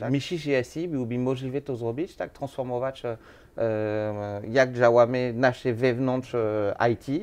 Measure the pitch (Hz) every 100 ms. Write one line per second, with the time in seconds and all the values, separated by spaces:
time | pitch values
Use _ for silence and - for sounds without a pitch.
0 | 113 139 - 175 147 131 120 156 175 143
1 | 117 123 127 127 131 135 139 120 117 120
2 | 185 - 170 - 139 - 123 123 131 135
3 | 123 113 - - - - 113 107 107 107
4 | 107 104 104 101 104 127 127 120 120 120
5 | 117 127 123 117 131 123 131 113 127 120
6 | 131 127 127 123 107 107 101 - 120 113
7 | - 147